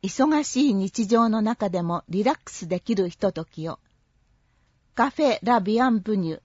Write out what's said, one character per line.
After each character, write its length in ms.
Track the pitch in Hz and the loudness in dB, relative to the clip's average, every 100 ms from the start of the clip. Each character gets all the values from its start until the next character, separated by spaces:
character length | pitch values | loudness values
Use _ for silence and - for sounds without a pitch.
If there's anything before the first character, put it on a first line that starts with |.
忙 400 | 190 - 285 302 | -6 0 2 2
し 280 | 285 247 285 | 0 0 2
い 20 | |
日 340 | 196 190 - 202 | 2 -2 -2 2
常 220 | 226 226 | 4 4
の 120 | 220 | 2
中 280 | 214 240 202 | -2 -2 -2
で 120 | 180 | -2
も 220 | 170 170 - | -2 -4 -4
リ 140 | 185 | -2
ラ 100 | 214 | 0
ッ 40 | 302 | -2
ク 140 | - | -8
ス 160 | - 170 | -14 -6
で 120 | 175 | -6
き 160 | - | -2
る 140 | 202 180 | 0 -2
ひ 80 | - | -2
と 140 | 196 | -4
と 140 | 170 | -4
き 240 | 160 - 160 | -12 -10 -10
を。 100 | - _ _ _ _ _ _ _ _ _ _ _ | -12 _ _ _ _ _ _ _ _ _ _ _
カ 160 | - 269 | -2 -2
フ 120 | - | 2
ェ 160 | 294 - | 2 2
ラ 160 | 202 240 | 2 2
ビ 200 | 190 226 | 2 2
ア 100 | 254 | 2
ン 100 | 220 | 2
ブ 160 | 214 | 0
ニ 180 | 208 165 | -2 -2
ュ 80 | 156 | -6